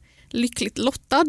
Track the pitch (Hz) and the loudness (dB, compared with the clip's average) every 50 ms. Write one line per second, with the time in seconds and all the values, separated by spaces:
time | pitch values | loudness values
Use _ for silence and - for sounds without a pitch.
0 | _ _ _ _ - - - 233 240 240 - - 180 208 - - 220 262 - - | _ _ _ _ -16 -8 -4 -2 -2 -2 -2 -4 -4 -4 -4 -2 -2 -2 -2 -4
1 | - - 262 285 339 | -4 0 2 2 4